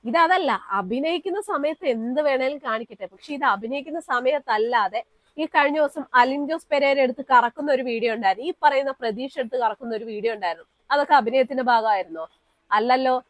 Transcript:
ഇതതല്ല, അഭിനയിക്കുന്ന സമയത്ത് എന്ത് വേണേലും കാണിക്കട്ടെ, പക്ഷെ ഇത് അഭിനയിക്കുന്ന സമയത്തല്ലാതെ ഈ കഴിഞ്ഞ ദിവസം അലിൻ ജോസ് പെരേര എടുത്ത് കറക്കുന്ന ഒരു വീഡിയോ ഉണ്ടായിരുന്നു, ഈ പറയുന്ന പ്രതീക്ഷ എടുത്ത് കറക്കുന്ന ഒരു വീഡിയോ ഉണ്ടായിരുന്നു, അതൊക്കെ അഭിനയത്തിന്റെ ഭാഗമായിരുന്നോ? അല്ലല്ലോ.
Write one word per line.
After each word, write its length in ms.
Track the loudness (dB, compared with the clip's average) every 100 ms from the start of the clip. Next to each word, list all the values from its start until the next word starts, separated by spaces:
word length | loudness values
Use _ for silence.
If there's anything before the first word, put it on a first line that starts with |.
ഇതതല്ല, 560 | -2 2 4 2 2 -2 -2
അഭിനയിക്കുന്ന 680 | -4 -2 -2 -2 -2 -4 -6
സമയത്ത് 460 | -4 -4 -4 -4 -4
എന്ത് 360 | -2 -2 0
വേണേലും 360 | 0 0 -2 -4
കാണിക്കട്ടെ, 480 | -6 -6 -8 -12 -14
പക്ഷെ 280 | -14 -10
ഇത് 100 | -2
അഭിനയിക്കുന്ന 560 | 0 0 -2 -8 -6 -10
സമയത്തല്ലാതെ 1040 | -4 -4 -2 -6 -2 0 2 2 0 -2 -8 _ _ -8
ഈ 60 |
കഴിഞ്ഞ 320 | -2 2 2 2
ദിവസം 280 | 0 -2 0
അലിൻ 340 | 4 4 2 -4
ജോസ് 180 | -6 -2
പെരേര 300 | 2 2 4
എടുത്ത് 240 | 2 -2 4
കറക്കുന്ന 420 | 4 4 -2 -2
ഒരു 100 | 0
വീഡിയോ 320 | 0 -2 -2
ഉണ്ടായിരുന്നു, 340 | 0 0 0 -4
ഈ 40 | 0
പറയുന്ന 280 | 2 2 -2
പ്രതീക്ഷ 480 | -4 -6 -4 -8 -6
എടുത്ത് 180 | -6 -2
കറക്കുന്ന 400 | -2 -2 -8 -8
ഒരു 80 |
വീഡിയോ 300 | -8 -4 -4
ഉണ്ടായിരുന്നു, 320 | -2 -4 -6 -12 _ _
അതൊക്കെ 240 | 0 4
അഭിനയത്തിന്റെ 480 | 4 4 0 0 0
ഭാഗമായിരുന്നോ? 680 | 2 2 2 0 -2 -10 -12 _ _ _ _
അല്ലല്ലോ. 500 | 0 2 2 2 0 -2